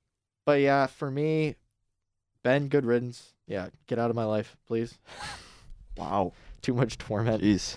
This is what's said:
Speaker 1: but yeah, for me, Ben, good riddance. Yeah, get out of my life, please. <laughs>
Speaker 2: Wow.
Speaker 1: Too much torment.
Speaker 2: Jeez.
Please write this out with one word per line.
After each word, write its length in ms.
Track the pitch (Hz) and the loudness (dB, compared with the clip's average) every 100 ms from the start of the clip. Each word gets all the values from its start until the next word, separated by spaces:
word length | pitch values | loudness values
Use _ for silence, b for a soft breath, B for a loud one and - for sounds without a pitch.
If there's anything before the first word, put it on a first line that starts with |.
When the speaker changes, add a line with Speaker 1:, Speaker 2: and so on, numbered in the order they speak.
| _ _ _ _ - | _ _ _ _ 0
Speaker 1:
but 160 | 143 | 4
yeah, 260 | 139 139 131 | 4 4 2
for 240 | - 147 | -2 -6
me, 440 | 135 156 156 156 - _ _ _ _ _ _ _ _ | -2 0 0 0 -4 _ _ _ _ _ _ _ _
Ben, 260 | 123 135 143 | 2 2 4
good 160 | 143 120 | 2 4
riddance. 500 | 120 123 120 - _ - | 2 0 -10 -20 _ -8
Yeah, 220 | 98 90 - - | -8 -8 -12 -6
get 120 | 117 | -2
out 120 | 117 | 0
of 60 | 117 | 0
my 80 | 110 | 0
life, 320 | 107 104 - - | -2 -4 -10 -6
please. 320 | 117 113 - | -4 -4 -8
<laughs> 60 | B B B B B B B - - - | B B B B B B B -20 -14 -10
Speaker 2:
Wow. 360 | 85 101 90 b b b | -4 -2 -2 b b b
Speaker 1:
Too 120 | - 123 | -4 0
much 220 | 123 - | 0 -2
torment. 460 | - 107 113 110 | -6 -2 0 2
Speaker 2:
Jeez. 340 | 95 98 - | 4 2 0